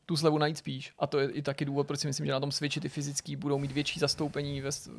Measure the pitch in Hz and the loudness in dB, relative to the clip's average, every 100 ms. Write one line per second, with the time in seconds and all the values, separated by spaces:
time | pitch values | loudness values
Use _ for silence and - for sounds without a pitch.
0 | - 156 160 151 151 160 - 135 - - | -2 4 6 6 2 0 -6 -6 -8 -4
1 | 143 147 139 147 143 135 143 139 139 139 | 0 2 2 0 -2 0 0 0 0 0
2 | 151 135 143 135 143 - 147 151 147 151 | -2 -2 0 0 0 0 0 0 -2 -4
3 | 143 143 - 139 139 139 139 135 143 - | -4 -4 -4 -4 0 0 0 0 0 2
4 | 143 - 147 143 143 139 135 139 - | 0 2 -2 -2 -4 -4 -4 -6 -8